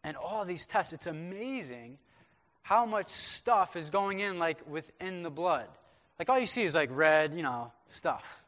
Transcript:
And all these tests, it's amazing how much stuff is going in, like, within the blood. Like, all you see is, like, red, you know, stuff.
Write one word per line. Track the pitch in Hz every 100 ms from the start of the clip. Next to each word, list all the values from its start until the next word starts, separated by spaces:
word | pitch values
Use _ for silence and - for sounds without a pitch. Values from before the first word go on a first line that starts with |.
And | 156 151
all | 123 214 190
these | 170 -
tests, | 214 170
it's | 160 175
amazing | 156 170 196 247 262 151 120 117 139 _ _ _ _ _ _
how | - 208 233
much | 214 190
stuff | - - - - 220 185 175
is | 151
going | 190 196 196
in, | 202 180
like, | 165 156 -
within | 151 156 _ 185 180
the | 170
blood. | 143 180 147 110 - _ _ _ -
Like, | 170
all | 262
you | 240
see | 240
is, | 190 156
like, | 139
red, | 131 156 156 156
you | 160
know, | 151 120 120 _ _
stuff. | - 165 120 - -